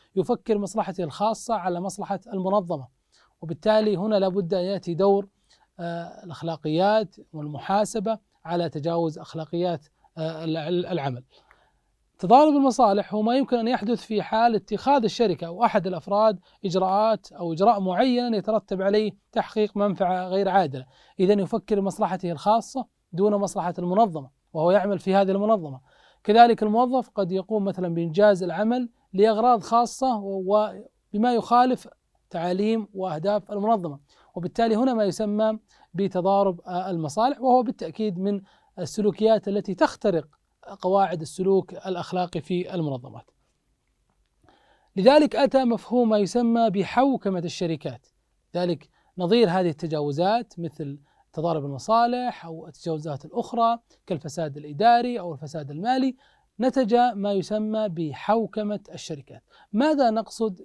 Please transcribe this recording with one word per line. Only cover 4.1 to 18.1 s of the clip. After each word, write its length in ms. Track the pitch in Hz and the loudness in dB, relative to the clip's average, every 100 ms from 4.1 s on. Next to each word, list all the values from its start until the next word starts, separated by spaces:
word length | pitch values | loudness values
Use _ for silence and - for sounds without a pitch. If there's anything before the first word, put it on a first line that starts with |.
| 208 | 0
لا 120 | 190 | 0
بد 260 | 190 165 | -2 -2
أن 100 | 190 | -2
يأتي 300 | 180 196 175 | -2 -4 -4
دور، 340 | 170 196 196 196 _ _ _ _ - | 0 2 2 0 _ _ _ _ -12
آه، 440 | 170 170 170 - | -10 -10 -12 -16
الأخلاقيات 920 | 175 139 165 160 156 160 196 220 208 - - | -16 -10 -8 -6 -2 2 2 2 -2 -10 -18
والمحاسبة 840 | 156 151 143 - 202 208 220 208 214 _ _ 160 | -12 -10 -8 -2 0 0 -2 -4 -6 _ _ -6
على 240 | 175 170 | -4 -2
تجاوز 500 | 156 160 170 165 156 | -4 -2 0 -2 -4
أخلاقيات 680 | 160 160 156 170 180 156 _ _ _ 165 | -12 -12 -6 -4 -2 -4 _ _ _ -8
آه، 260 | 160 160 | -8 -6
ال-، 140 | 165 160 | -6 -6
ال-، 280 | 151 180 180 | -4 -4 -4
العمل. 380 | 170 139 123 - _ _ _ _ _ _ _ _ _ | -4 -4 -6 -12 _ _ _ _ _ _ _ _ _
تضارب 340 | 180 254 311 | 6 8 8
المصالح 600 | 285 269 240 220 202 - | 6 4 4 4 4 -2
هو 80 | 214 | -2
ما 140 | 220 262 | 0 0
يمكن 220 | 254 240 | 0 0
أن 100 | 226 | 0
يحدث 340 | 254 208 233 | -2 -2 -4
في 200 | - 208 | -4 -4
حال 340 | - 220 240 214 | -2 2 2 2
اتخاذ 480 | - 202 262 285 | -4 -2 2 2
الشركة 440 | 214 - 220 160 170 | 2 0 0 -2 -8
أو 160 | 180 | -2
أحد 240 | 233 208 180 | 0 0 -2
الأفراد 520 | 175 - 202 220 185 _ _ 190 | -6 -2 2 2 2 _ _ -4
إجراءات 640 | 185 185 196 220 208 - | 0 2 2 2 0 -4
أو 220 | 143 175 | -8 -6
إجراء 260 | 160 208 202 | 2 4 4
معين 540 | 185 180 262 | 2 2 2